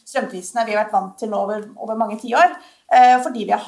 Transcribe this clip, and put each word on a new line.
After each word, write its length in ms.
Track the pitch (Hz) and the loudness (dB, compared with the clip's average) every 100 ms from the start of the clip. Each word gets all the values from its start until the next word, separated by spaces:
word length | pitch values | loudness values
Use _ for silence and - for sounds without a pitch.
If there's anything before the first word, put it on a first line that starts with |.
strømprisene 640 | - 269 196 185 180 240 226 | -10 -6 -6 -8 -8 -4 -2
vi 80 | |
har 80 | 208 | -2
vært 140 | 214 202 | -2 -2
vant 180 | 190 - | -4 -6
til 80 | 220 | -6
nå 80 | 202 | -4
over, 180 | 196 214 202 - | -4 -6 -10 -12
over 160 | 214 | -8
mange 240 | 220 214 214 | -4 -4 -6
tiår, 320 | 247 247 349 - - _ - | -2 2 2 2 -18 _ 2
eh, 240 | 247 247 254 | 6 6 6
fordi 240 | 254 - 196 | 2 -6 -2
vi 160 | 208 | -2